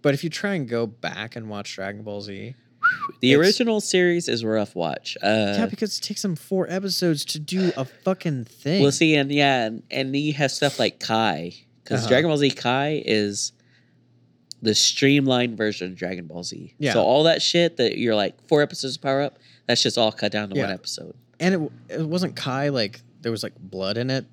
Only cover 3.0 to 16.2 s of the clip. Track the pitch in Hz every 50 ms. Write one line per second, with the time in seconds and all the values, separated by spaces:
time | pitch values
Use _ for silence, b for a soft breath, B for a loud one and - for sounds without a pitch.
3 | 1077 1077 - _ 120 127 139 143 165 196 214 - 247 233 220 208 - - - 185
4 | 180 175 175 170 170 - 120 113 113 110 110 110 101 - - 90 85 78 - -
5 | _ - - - - 101 110 110 104 101 - 202 226 196 202 - 220 202 - -
6 | - - 208 - - 196 165 - - - 196 190 175 - 175 190 202 196 - -
7 | 185 170 160 139 - - - 156 151 - 180 190 190 175 - 135 131 - - -
8 | _ 190 190 - - 165 147 127 113 - - - - 143 170 202 139 143 135 -
9 | 165 156 143 143 139 139 143 147 143 139 135 127 113 110 113 - - _ - 135
10 | 135 131 135 143 147 151 147 139 143 131 - - 147 143 - - 117 101 - _
11 | - - 113 110 113 104 82 73 82 87 - - _ _ _ _ _ - 123 127
12 | 113 110 120 135 160 170 151 143 143 135 - - - 120 123 135 139 151 156 -
13 | - - 107 107 104 104 101 101 - - _ b b b b b b b b b
14 | b _ _ _ _ _ _ _ _ _ - _ - 113 104 - - - - -
15 | 139 135 143 143 139 135 127 123 123 120 113 104 110 107 104 - 90 92 92 87
16 | 90 90 95 87